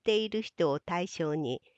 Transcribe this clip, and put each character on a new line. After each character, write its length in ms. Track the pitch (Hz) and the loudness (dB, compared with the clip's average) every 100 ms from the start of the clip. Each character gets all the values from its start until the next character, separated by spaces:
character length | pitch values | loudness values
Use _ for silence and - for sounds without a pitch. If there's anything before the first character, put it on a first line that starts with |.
て 140 | - 214 | 0 2
い 120 | 220 | 2
る 120 | 220 | -4
人 300 | 220 - 160 | -4 0 2
を 80 | 143 | 2
対 260 | - 175 185 | -2 -4 -4
象 300 | - 156 151 | -2 -2 0
に、 260 | 139 127 _ | -2 -4 _